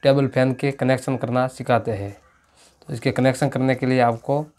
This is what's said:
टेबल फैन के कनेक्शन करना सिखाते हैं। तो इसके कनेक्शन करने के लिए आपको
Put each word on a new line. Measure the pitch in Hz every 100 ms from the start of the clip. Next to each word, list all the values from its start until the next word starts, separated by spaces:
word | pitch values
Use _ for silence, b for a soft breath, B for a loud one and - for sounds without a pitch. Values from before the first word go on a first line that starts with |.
टेबल | 139 139 135
फैन | - 131
के | 127 143
कनेक्शन | 135 127 131 - 131
करना | 123 123 127
सिखाते | - 123 120 113
हैं। | 104 101 - _ _ _ b b b -
तो |
इसके | 123 135
कनेक्शन | 123 131 131 143
करने | 127 131
के | 127 127
लिए | 131
आपको | 120 117 - 143 151